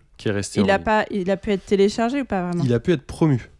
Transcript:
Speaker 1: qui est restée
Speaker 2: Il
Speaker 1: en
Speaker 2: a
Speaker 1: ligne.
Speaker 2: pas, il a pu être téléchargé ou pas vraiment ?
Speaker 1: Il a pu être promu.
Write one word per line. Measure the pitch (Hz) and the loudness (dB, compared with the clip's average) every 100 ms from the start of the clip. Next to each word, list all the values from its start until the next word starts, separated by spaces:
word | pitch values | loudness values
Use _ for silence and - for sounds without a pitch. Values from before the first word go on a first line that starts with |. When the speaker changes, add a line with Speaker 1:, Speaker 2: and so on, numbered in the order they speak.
| _ - | _ -8
Speaker 1:
qui | - | -4
est | |
restée | 101 98 - | -2 -2 0
Speaker 2:
Il | 101 | 2
Speaker 1:
en | |
Speaker 2:
a | 196 | 2
Speaker 1:
ligne. | - | 2
Speaker 2:
pas, | 214 - | 0 0
il | 208 180 | -4 -2
a | 190 | -2
pu | - | -2
être | 196 - | -4 0
téléchargé | 202 196 208 233 285 | 2 2 2 -2 -2
ou | 254 | -4
pas | 196 | -4
vraiment ? | 175 175 | -2 -2
Speaker 1:
Il | 135 | 0
a | 120 | 0
pu | - | 0
être | 160 - | -2 -4
promu. | - 160 127 - - | 0 2 2 -2 -18